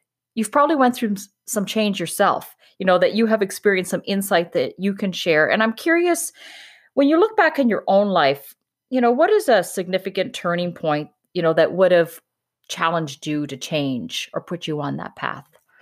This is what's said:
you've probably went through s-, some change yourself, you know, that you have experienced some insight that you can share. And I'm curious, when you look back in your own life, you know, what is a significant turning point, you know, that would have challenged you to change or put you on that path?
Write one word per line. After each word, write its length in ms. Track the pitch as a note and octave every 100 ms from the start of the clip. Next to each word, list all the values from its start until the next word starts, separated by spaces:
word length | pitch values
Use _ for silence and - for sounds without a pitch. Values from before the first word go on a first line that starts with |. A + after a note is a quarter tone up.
| _ _ _ -
you've 160 | G#3+
probably 240 | C#4+ C#4+ D#4
went 200 | B3 B3
through 180 | A3+
s-, 160 | G3+ - _ -
some 200 | G#3+ F#3+
change 320 | A3 G#3+ F#3+
yourself, 600 | E3 - G3 - - - _ -
you 80 | F#3
know, 120 | F3+
that 160 | F3+
you 120 | G#3+ A3+
have 160 | A3
experienced 500 | G3 - G#3+ F#3+ F3+
some 120 | F3+
insight 480 | - G3 G3 F3+ E3+
that 260 | F3 C3 -
you 160 | F#3+
can 200 | G3 G3
share. 360 | E3+ F3+ D3+ D#3
And 140 | E3
I'm 80 | A3
curious, 640 | A3+ E4+ E4+ F4 E4+ - - - - - - _
when 140 | - C#4+
you 100 | D#4+
look 200 | G#4+ A4
back 200 | E4 D4+
in 120 | B3
your 160 | F#3+ -
own 220 | G3 G#3
life, 440 | F3+ C#3 C#3+ - - _ _ _
you 120 | B3+
know, 100 | A#3+
what 180 | A#3+ F4
is 200 | G#4 -
a 160 | G#3+ E3+
significant 680 | - F3+ F#3 F#3+ F#3+ F#3
turning 380 | - F3+ F3 F3
point, 360 | E3+ D#3+ D3+ D3+ _ _
you 80 | F3+
know, 100 | E3
that 220 | D#3+ D#3
would 180 | F3 F#3
have 300 | F3 E3 - _ _ _ _ -
challenged 580 | - E3 E3+ D#3 C3+ D#3
you 180 | D3+ C#3+
to 120 | C3
change 720 | - D#3 C#3+ B2+ B2 - -
or 60 | -
put 260 | - F3 -
you 140 | D3+
on 160 | C#3 C#3
that 180 | - -
path? 260 | - - - _ _ _